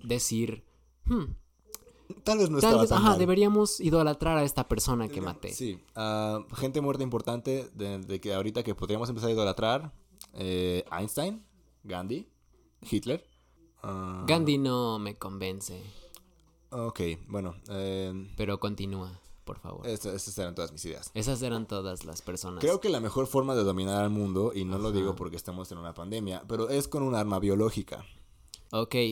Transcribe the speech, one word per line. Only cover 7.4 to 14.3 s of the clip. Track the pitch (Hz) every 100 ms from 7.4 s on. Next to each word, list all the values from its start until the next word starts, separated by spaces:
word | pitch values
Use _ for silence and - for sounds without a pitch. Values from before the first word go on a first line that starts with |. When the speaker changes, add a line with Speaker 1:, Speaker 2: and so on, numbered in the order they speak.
| 131 135 127 -
Speaker 2:
de, | 101 98
de | 95 95
que | 104
ahorita | 95 104 113
que | 113
podríamos | 98 92 107 123
empezar | 113 113
a |
idolatrar: | 110 101 92 110 131 156 - _ _ -
eh, | - 95 92 90 90 -
Einstein, | 85 107 - 175 220 - _ _ _
Gandhi, | 104 90 95 143 - _ _ _ _ _ -
Hitler. | 110 117 165 - _ _ _ _ _
Ah, | 101 95 92 90
Speaker 1:
Gandhi | 127